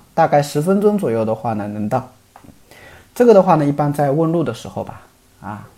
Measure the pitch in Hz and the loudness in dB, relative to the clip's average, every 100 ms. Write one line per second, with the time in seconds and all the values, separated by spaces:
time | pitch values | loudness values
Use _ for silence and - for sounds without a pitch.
0 | _ - 156 147 143 147 160 196 107 104 | _ 0 2 2 0 -2 0 2 2 0
1 | 123 113 110 110 117 107 104 104 104 127 | 0 -2 -2 -2 -4 -6 -6 -6 -4 -4
2 | 123 _ _ - - - - - - - | -6 _ _ -20 -20 -20 -20 -20 -20 -20
3 | _ - 240 208 180 160 143 143 147 147 | _ 2 6 6 6 2 2 0 -2 -2
4 | 143 147 165 170 127 117 - - - - | -2 0 0 -2 -4 -6 -10 -12 -12 -14
5 | - _ _ _ 95 104 107 | -20 _ _ _ -16 -16 -18